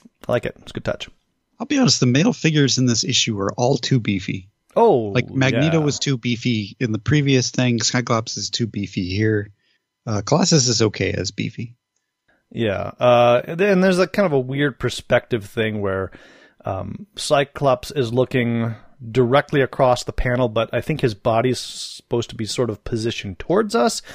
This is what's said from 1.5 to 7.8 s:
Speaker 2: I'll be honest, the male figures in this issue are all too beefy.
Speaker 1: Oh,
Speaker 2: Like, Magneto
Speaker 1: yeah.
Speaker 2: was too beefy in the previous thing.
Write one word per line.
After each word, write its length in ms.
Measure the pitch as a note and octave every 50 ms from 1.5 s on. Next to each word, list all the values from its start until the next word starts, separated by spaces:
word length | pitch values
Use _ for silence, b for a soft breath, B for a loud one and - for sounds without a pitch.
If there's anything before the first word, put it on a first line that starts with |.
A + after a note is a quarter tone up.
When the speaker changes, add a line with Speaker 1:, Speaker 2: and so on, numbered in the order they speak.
| _ -
Speaker 2:
I'll 60 | -
be 120 | - D4 C#4
honest, 200 | B3+ D3 - -
the 60 | C#3+
male 280 | B2 B2 C#3 F3 B3+ -
figures 440 | - - E3 D#3 D3+ C#3 B2+ - -
in 80 | C3+
this 180 | B2 A#2 A#2 -
issue 360 | - B2+ - - - A2 G2
are 120 | G2 G2 -
all 240 | - B2 B2 C#3+ -
too 220 | - - C#3+ B2+
beefy. 500 | G#2 G#2 G2+ F#2 - - - F#2+ - - _ _ _ _ -
Speaker 1:
Oh, 200 | G3+ A#3 A3+ E3+ B2 A2 G#2 G2
Speaker 2:
Like, 160 | B2+ A#2+ -
Magneto 500 | - C3+ C3 C3 A2+ A2+ - D#3+ D#3+ D#3+
Speaker 1:
yeah. 60 | D3+
Speaker 2:
was 140 | C#3+ - -
too 180 | - D3 C#3 A#2
beefy 600 | - A#2+ A#2+ A2+ - B2 A#2+ A2 G2+ F#2+ - -
in 120 | C3 A2 G#2+
the 60 | G#2
previous 520 | - - D3+ D3 C#3 C#3 C3+ B2+ B2+ -
thing. 300 | - - B2+ B2 A#2+ A2+